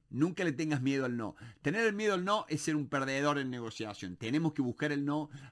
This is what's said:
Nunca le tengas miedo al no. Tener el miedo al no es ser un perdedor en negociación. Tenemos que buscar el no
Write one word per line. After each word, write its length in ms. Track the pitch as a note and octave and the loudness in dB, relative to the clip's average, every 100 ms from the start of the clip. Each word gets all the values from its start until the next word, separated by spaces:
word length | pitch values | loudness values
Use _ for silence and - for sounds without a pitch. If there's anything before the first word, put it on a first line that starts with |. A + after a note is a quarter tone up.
| _ | _
Nunca 320 | B2 E3+ F3+ | 2 2 2
le 80 | F3 | 0
tengas 320 | D#3 D#3 C#3+ | 0 0 2
miedo 220 | C3 C#3 | 2 2
al 120 | C3 A#2+ | 0 -2
no. 200 | G#2+ - A#2+ - | -4 -8 -16 -4
Tener 240 | C#3+ G3+ A3+ | -2 2 2
el 80 | |
miedo 200 | G#3 G#3+ | 2 2
al 100 | F#3+ | 2
no 220 | F#3 G#3 - | 2 0 0
es 140 | D3+ | -2
ser 120 | - | 0
un 140 | D3+ C3+ | 0 0
perdedor 500 | C#3+ C3+ C3+ D3 C#3+ | -2 0 2 2 2
en 100 | C3 | 0
negociación. 680 | B2 A2+ - A2 G2+ F#2 F2+ | -4 -6 -6 -8 -6 -8 -6
Tenemos 380 | A2 D3 E3 | 0 2 2
que 80 | D3+ | 2
buscar 280 | B2 - D3 | 0 0 0
el 140 | C#3+ | 0
no 260 | C#3+ D3 D3 - - | 0 -2 -4 -10 -18